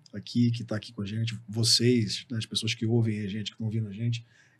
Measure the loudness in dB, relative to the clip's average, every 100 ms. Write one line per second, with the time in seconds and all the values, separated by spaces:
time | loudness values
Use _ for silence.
0 | -12 -12 -4 2 4 2 -4 -6 -8 -8
1 | -6 -4 -4 -4 -6 0 2 4 6 4
2 | 2 -2 -6 -6 -4 -4 -2 -2 2 2
3 | 2 0 -4 -4 -6 -6 -4 -2 -4 -4
4 | -4 -4 -8 _ _ _